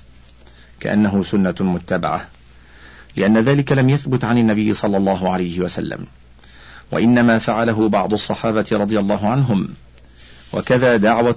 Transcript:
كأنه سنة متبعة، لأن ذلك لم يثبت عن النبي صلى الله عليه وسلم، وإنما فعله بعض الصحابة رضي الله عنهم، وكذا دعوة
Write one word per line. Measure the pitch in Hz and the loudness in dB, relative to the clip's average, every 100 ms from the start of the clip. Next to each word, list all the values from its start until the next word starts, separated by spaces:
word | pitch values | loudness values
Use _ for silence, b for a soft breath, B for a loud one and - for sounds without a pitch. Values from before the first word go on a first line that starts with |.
| - - - - - B B B | -20 -20 -20 -20 -20 B B B
كأنه | - 104 104 98 | -4 0 2 0
سنة | 90 104 92 87 | -2 0 0 -2
متبعة، | 95 87 - 92 82 78 - - - B B B B B B - | -2 -4 -4 -4 -2 -6 -8 -20 -20 B B B B B B -2
لأن | 95 110 | 2 2
ذلك | 113 143 135 | 4 2 2
لم | 139 131 | 2 2
يثبت | 143 139 127 | 0 0 -4
عن | 120 120 | 0 2
النبي | 113 104 107 | 2 2 0
صلى | 101 104 98 | -2 -2 0
الله | 98 92 92 | 0 0 0
عليه | 92 90 87 | -2 -4 -4
وسلم، | 90 - 78 - - - - - B B B B B | -6 -4 -8 -8 -14 -20 -20 -20 B B B B B
وإنما | 85 113 123 117 113 | 0 2 4 4 2
فعله | 117 110 117 107 110 | 0 -2 0 0 2
بعض | 101 92 | 2 0
الصحابة | 104 - - 113 107 104 | -2 -4 -4 -2 -2 -2
رضي | 107 101 107 | -2 0 0
الله | 101 104 101 | 0 -2 -2
عنهم، | 127 131 101 - - - - - B B B B | 0 0 0 -4 -10 -20 -20 -20 B B B B
وكذا | 107 - 127 127 117 | -6 0 2 4 4
دعوة | 104 113 120 | 2 2 2